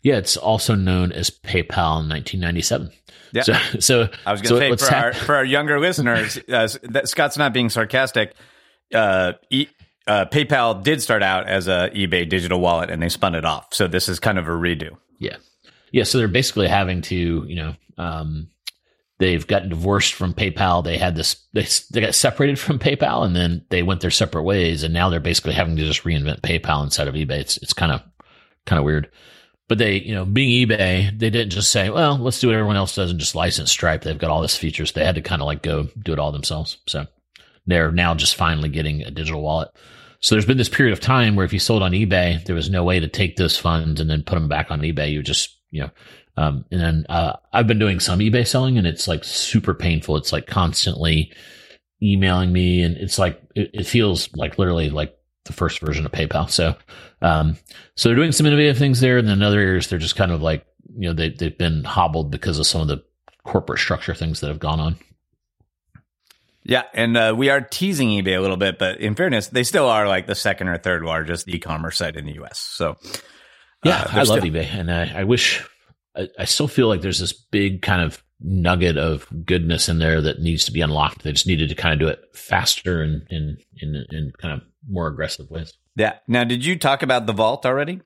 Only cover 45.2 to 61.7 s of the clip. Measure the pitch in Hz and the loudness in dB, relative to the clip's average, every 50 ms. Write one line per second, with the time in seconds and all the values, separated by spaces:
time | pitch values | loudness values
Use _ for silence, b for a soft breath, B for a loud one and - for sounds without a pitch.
45.2 | 71 69 67 - - - _ _ _ _ - 78 69 67 B B B B B B | -4 -4 -4 -4 -4 -6 _ _ _ _ -8 -8 -8 -8 B B B B B B
46.2 | B B B - 78 76 71 65 - _ 87 90 85 82 80 80 78 - 85 85 | B B B 0 0 0 0 -2 -6 _ -2 0 0 2 0 0 -2 0 -2 0
47.2 | 82 76 - - _ _ - 113 120 107 117 107 107 101 92 85 - - 90 92 | 0 -2 -4 -8 _ _ 0 2 4 4 4 4 2 2 2 0 0 0 0 2
48.2 | 104 110 107 123 120 - - 127 131 131 127 117 92 82 78 - - - 82 73 | 2 2 2 2 2 2 2 2 2 4 2 2 2 2 0 -2 -2 -2 -2 -4
49.2 | - - - - - - - 110 - - 90 - - 87 80 78 - - 78 76 | -4 -6 -6 -6 -4 0 0 2 2 2 -2 0 0 0 0 0 0 -2 -2 -2
50.2 | - - - 76 - - - 98 90 82 - - - - 73 - 80 82 80 78 | -2 -2 -4 -4 -6 -4 -2 0 0 0 0 0 -2 -2 -2 0 0 2 2 2
51.2 | 76 B B B B B B B B B B B B _ _ _ 107 101 98 98 | 0 B B B B B B B B B B B B _ _ _ 0 2 2 4
52.2 | 98 95 90 90 92 90 90 90 90 90 90 90 87 82 82 - - 95 - - | 4 4 4 2 2 2 2 2 2 4 2 2 2 0 0 -4 -6 -4 0 0
53.2 | 95 90 - - - _ _ 104 104 - - - 87 - - 120 110 101 90 90 | 0 0 0 -6 -18 _ _ -4 -4 -4 -4 -10 -6 0 2 2 4 4 2 0
54.2 | - - - 71 71 78 - - 95 90 87 82 80 73 71 76 76 76 _ _ | -4 -6 -6 -8 -8 -4 0 0 2 2 2 0 0 -2 -2 -2 -4 -6 _ _
55.2 | _ _ _ _ _ - - - 87 80 - - - 78 76 76 78 69 - - | _ _ _ _ _ -16 -4 -2 -2 -2 -2 -4 -4 -4 -2 -2 -4 -4 -2 -4
56.2 | 78 73 - 76 - - - - 85 80 - B B B B B B B B B | -2 0 0 -2 -2 0 0 2 2 2 0 B B B B B B B B B
57.2 | - 85 80 78 78 80 80 - _ B B B B B B - - 117 117 127 | 2 2 4 4 2 0 0 -2 _ B B B B B B 0 2 2 4 4
58.2 | 160 165 139 - 151 151 147 147 147 147 135 117 143 139 131 120 131 127 123 123 | 2 2 2 2 4 4 4 6 4 4 4 4 2 2 4 4 4 4 4 4
59.2 | 117 107 101 98 104 104 104 104 101 95 92 90 - - 95 85 78 80 - - | 4 4 2 4 4 4 4 4 4 4 2 2 0 -2 -4 -4 -2 -4 0 0
60.2 | 98 90 85 78 78 80 78 76 _ _ _ _ _ - - - 95 87 82 80 | 0 0 0 0 0 0 0 -2 _ _ _ _ _ -20 -10 -6 -4 -4 -2 -2
61.2 | 82 80 - - 85 78 - - 90 82 | -2 -4 -2 -4 -6 -6 -2 -2 -2 0